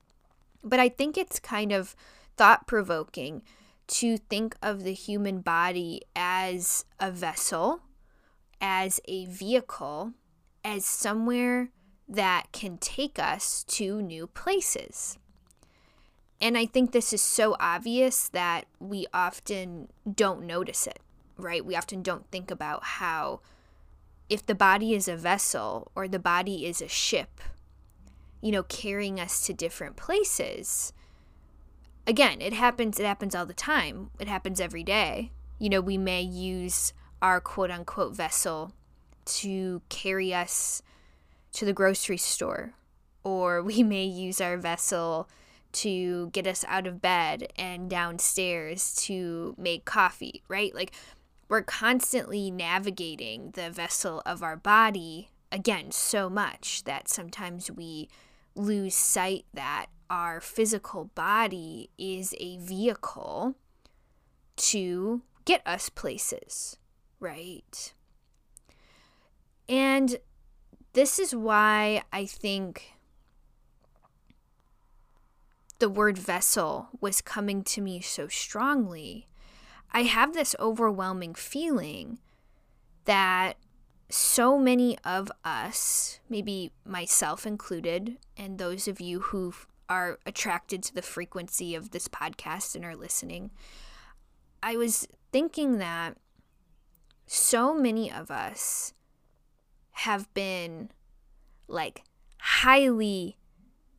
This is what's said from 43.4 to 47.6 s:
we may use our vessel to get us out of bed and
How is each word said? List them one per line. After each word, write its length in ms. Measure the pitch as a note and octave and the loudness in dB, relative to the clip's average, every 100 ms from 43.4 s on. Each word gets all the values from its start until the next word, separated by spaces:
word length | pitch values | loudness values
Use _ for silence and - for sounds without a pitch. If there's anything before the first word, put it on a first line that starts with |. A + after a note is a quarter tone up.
| F3+ F3 | 2 2
we 180 | F#3+ A3 | 2 6
may 220 | A3 G3 | 6 4
use 380 | F#3+ F3+ F#3 F#3 | -2 -4 -4 -2
our 160 | F3+ F3+ | -2 -2
vessel 720 | E3+ E3+ - F3+ E3 D#3+ D#3+ - - - _ | -2 -2 0 0 0 -2 -4 -12 -20 -20 _
to 580 | - G#3 F#3 F3+ F3 F3 | -4 -2 0 0 -2 -2
get 140 | G3 F#3 | -2 -2
us 200 | F3+ - | -2 -2
out 180 | F#3+ F#3 | -2 -4
of 160 | F3+ | -2
bed 460 | F3+ F3 D#3+ D3+ - | 2 2 2 -2 -6
and 340 | - | -8